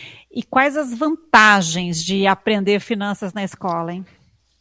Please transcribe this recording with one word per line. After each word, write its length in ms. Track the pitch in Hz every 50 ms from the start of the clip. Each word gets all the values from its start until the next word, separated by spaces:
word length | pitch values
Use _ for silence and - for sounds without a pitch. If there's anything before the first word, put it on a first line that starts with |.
| - - - - _ _
E 120 | - 247 -
quais 340 | - - 262 269 294 269
as 160 | 311 294 247 233
vantagens 1080 | 226 302 302 320 - _ _ - 220 214 214 208 196 175 160 160 180 180 175 170 160 165
de 240 | 180 196 196 196
aprender 520 | 196 190 - _ 214 220 202 196 202 208 196
finanças 540 | - - 233 202 202 202 196 - 214 185 -
na 100 | 208 196
escola, 480 | 185 - - - 185 170 170 165 165
hein? 140 | 175 185 185 - _ _ _ _ _ _ _ _ _ _